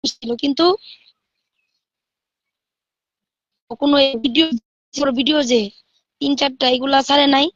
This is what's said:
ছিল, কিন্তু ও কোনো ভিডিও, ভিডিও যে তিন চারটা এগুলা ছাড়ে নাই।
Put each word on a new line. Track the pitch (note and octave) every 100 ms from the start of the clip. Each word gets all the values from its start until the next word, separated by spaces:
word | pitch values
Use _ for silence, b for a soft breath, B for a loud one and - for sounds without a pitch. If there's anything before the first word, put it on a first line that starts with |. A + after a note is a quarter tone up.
ছিল, | C4+ - A3+ A#3
কিন্তু | C#4+ C4+ E4+ G4 B B B _ _ _ _ _ _ _ _ _ _ _ _ _ _ _ _ _ _ _ _ _ _ _ _ _ _
ও | A#3
কোনো | C#4+ C#4+ C4+ B3
ভিডিও, | B3 B3 D#4+ A#3+ _ _ _ - C#4 B3
ভিডিও | C4+ D4+
যে | B3 A#3+ G3+ _ _ _ _ _
তিন | C#4 C#4+
চারটা | C#4 C4 B3+
এগুলা | B3+ C4+ C#4
ছাড়ে | C4+ C#4+ C#4+
নাই। | C4+ D#4